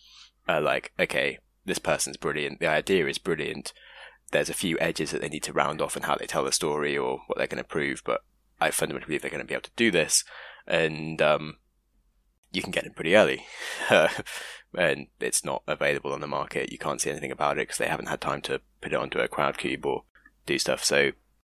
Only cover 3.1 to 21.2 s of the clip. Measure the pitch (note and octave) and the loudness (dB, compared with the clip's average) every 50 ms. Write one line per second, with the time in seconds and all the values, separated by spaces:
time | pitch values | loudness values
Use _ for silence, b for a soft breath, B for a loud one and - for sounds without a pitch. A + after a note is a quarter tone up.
3.1 | C#2 - - F#2+ E2 D2+ D2 D2+ D#2+ D#2+ - - B B B B B B B B | -2 -4 -2 -2 -2 -2 -2 -6 -6 -8 -10 -12 B B B B B B B B
4.1 | B B B - - D2 D2 - - - - F2+ D#2 - - E2 D#2+ - D#2+ C#2+ | B B B -2 0 0 0 0 -2 -2 -2 0 0 2 0 0 0 -2 -2 -2
5.1 | - - - D#2 D2+ D2+ - - D2+ D2+ D2 D2 D#2 D#2 D2+ - - D2 D2 D#2 | -2 -4 -4 -4 -6 -6 -6 -2 0 2 2 2 2 -2 -2 -2 -4 -4 -2 -2
6.1 | D2 - - - - D#2+ C#2 C2+ - - E2 D2+ D2 D2+ D2 C#2+ C#2+ C#2 B1+ B1+ | -2 -2 -2 -2 -2 0 0 2 0 0 0 0 0 0 0 0 0 0 0 -2
7.1 | C2 C#2+ - - - - C2+ - - - - - - D#2+ D2 C#2+ B1+ - - - | -2 -4 -4 -6 -2 -2 -2 -2 -2 -6 -6 -4 -2 0 0 0 -2 -4 -2 -2
8.1 | - - _ _ _ _ _ _ _ - - D#2 - - - - D2 C2 - - | -4 -4 _ _ _ _ _ _ _ 0 0 0 2 0 -2 -2 -2 -6 -6 -4
9.1 | D#2 C2+ - C2+ - D2 C2 - - B1 - - - - A#2 A2+ F2+ E2 D2+ D2+ | -4 -4 -4 -4 -6 -6 -6 -4 -6 -6 -6 -6 0 2 4 4 6 4 4 4
10.1 | - - - B B B B B B B B - - E2 D#2+ D#2+ D#2 D2+ D#2 D#2+ | 2 2 0 B B B B B B B B 0 2 4 4 2 0 -2 -4 -4
11.1 | D#2+ D2+ D#2 D2+ D2+ D2 D2+ D2+ D#2 _ _ _ _ _ _ _ _ _ _ _ | 0 2 4 4 4 4 2 -4 -12 _ _ _ _ _ _ _ _ _ _ _
12.1 | _ _ _ _ _ _ _ _ - F#2 - - F2 - - F2+ - - D#2 D#2+ | _ _ _ _ _ _ _ _ -4 -4 -4 -2 -2 -2 -2 -4 -8 -4 2 6
13.1 | F#2 G#2+ F#2+ C#2+ C2+ - - B B B B B B B B B A#2+ F2+ D2+ - | 8 8 8 6 4 0 -4 B B B B B B B B B 6 8 6 6
14.1 | - - - B B B B B B B B B - - F2 D#2+ C#2 C#2+ C#2 - | 2 -2 -8 B B B B B B B B B -2 0 2 2 2 0 -4 -14
15.1 | _ - - B1 - - - C#2+ C2+ - - - D2+ - D2 D2 D2 C#2 - D2 | _ -4 -4 0 0 0 -2 -2 -4 -4 -2 -2 -2 0 2 2 2 0 -2 -4
16.1 | C#2 C#2+ D2+ D2 C#2+ C#2+ C#2 - - C#2 C2 - - - - D#2 C#2 C2 - C#2 | -6 -4 -4 -4 -4 -4 -4 -2 -4 -4 -4 -4 -6 -6 -4 -4 -2 -2 -2 -4
17.1 | D2 D2+ D2+ C2+ C2 - D2+ C#2+ C#2+ D2 - - - - - - D#2+ D2 - - | -4 -4 -4 -6 -4 0 0 0 2 0 -2 -4 -2 -2 0 0 0 -2 -4 -4
18.1 | - - - - C#2 C#2+ - - C2+ C2+ _ _ _ - - - - C2 C2+ C#2 | -6 -4 -2 -4 -4 -4 -4 -4 -4 -4 _ _ _ -12 -8 -2 -2 -2 -2 -2
19.1 | - - A#1 - - - D2 C#2 C#2+ - - C2 C2 - C#2+ C#2+ B1+ - - _ | 0 -2 -2 0 0 2 2 2 2 0 -2 -4 -4 -2 -2 -2 -2 -2 -6 _
20.1 | b b b b b _ - - C#2+ C2+ - - C2 - - - C#2+ C#2+ C#2+ C2+ | b b b b b _ -4 -2 0 0 2 0 0 0 2 2 4 4 4 4
21.1 | - _ | 0 _